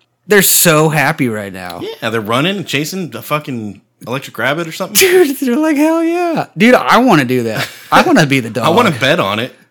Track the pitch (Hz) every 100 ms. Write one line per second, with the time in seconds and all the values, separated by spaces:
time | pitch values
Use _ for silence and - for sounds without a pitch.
0 | _ _ - 202 180 - 170 151 156 156
1 | 139 156 131 107 101 92 90 87 403 453
2 | 117 113 104 117 160 202 156 139 156 190
3 | 165 113 - 151 147 123 107 95 _ _
4 | - 131 131 - 120 151 160 - 185 208
5 | 370 359 320 269 254 240 311 285 302 330
6 | 330 339 349 294 - - 220 247 123 190
7 | 254 165 123 127 113 107 - - - 160
8 | 240 277 151 135 113 110 123 185 233 135
9 | 131 170 104 107 127 - _